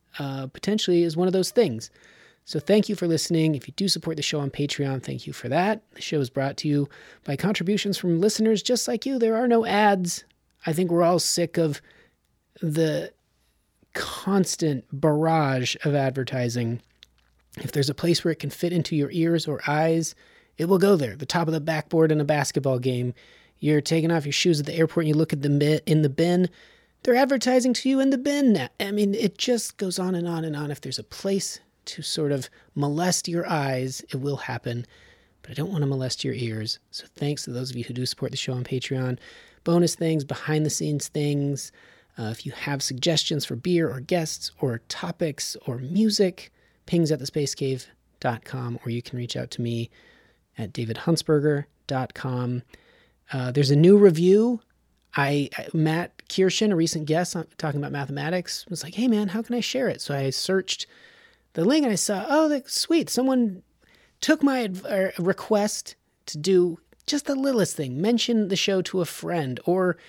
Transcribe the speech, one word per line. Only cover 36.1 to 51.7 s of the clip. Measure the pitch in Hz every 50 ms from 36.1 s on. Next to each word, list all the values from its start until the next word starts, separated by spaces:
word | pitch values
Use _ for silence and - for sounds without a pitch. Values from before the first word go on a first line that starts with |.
| - - -
your | 135 117
ears. | 113 123 113 110 110 107 110 - - _ _
So | - - - - _
thanks | - 147 143 147 131 -
to | -
those | 123 120 131 131
of | 123
you | 123 117
who | - 120
do | 123 127
support | 120 - - 139 127
the | - -
show | - - 127
on | 127 123
Patreon. | - - 127 - - 139 131 127 127 123 123 - - - - - - _ _ _
Bonus | 165 170 175 175 156 -
things, | - 165 165 160 156 139
behind | 143 139 - - - 156 156 156
the | 151
scenes | 151 - 160 151 147 143 - -
things. | - 156 147 147 147 143 143 143 143 135 - - - _ - - - _ _ _ _ -
Uh, | 117 107
if | 113 - -
you | 139 123
have | - - 147 143 135 135
suggestions | - 135 123 131 175 160 147 - - 165 147 -
for | - 135
beer | 117 - 180 180 170 165 -
or | 131 135
guests | 135 - 180 175 160 156 - - - - - _
or | - 135 117 117 - _
topics | - - - - 165 - 175 156 139 - - - - - -
or | - 123
music, | 123 131 135 175 196 220 220 202 208 202 180 180 - - - _ _ _ _ _ _ _
pings | - - 170 165 143 156
at | 147
the | 143
space | 139 - 156 147 135 -
cave | - 147 135 135 123 - - _ _ _ _ _ _
dot | - 127 117 110 -
com, | - - 131 123 120 117 - -
or | 123
you | 117 120 -
can | - - 123
reach | 120 117 -
out | 127 123 123
to | - -
me | 120 117 117 117 117 - - _ _ - _ _ _ _ _ _ _ _ _
at | - 113 95 -
david | - 120 110 113
huntsberger | - - - 165 156 - - 156 147 139 151 147 143 143 -